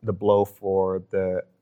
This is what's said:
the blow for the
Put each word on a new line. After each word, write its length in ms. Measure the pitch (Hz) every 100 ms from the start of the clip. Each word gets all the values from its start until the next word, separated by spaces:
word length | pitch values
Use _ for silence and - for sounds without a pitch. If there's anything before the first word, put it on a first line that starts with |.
the 100 | 110
blow 320 | 95 104 101
for 580 | 101 - 98 95 95 95 92
the 320 | 98 95 92 - _